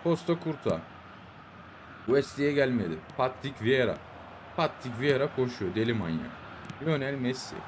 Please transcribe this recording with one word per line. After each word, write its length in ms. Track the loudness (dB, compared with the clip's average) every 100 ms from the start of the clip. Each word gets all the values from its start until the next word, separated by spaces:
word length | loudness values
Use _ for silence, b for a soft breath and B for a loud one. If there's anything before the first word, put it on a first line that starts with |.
Costa 320 | 2 0 2 0
Curta. 360 | 0 -2 0 0 -2 -16 -18 -18 -18 -18 -18 -18 -18 -18 -18 -12 4
Wesley'e 460 | 4 4 2 2
gelmedi. 440 | 4 4 4 0 -2 -8 0
Patrick 480 | 0 0 -8 0 4
Vieira. 320 | 6 4 0 -6 -16 -16 -16 -10 0
Patrick 420 | 0 0 -8 0
Vieira 340 | 4 4 4 2
koşuyor. 400 | 0 0 -2 2
Deli 180 | 2
manyak. 380 | 2 0 -2 -4 -10 -14 -14 -12 -6 0
Lionel 300 | 0 0 0
Messi. 400 | -2 -2 -6 -10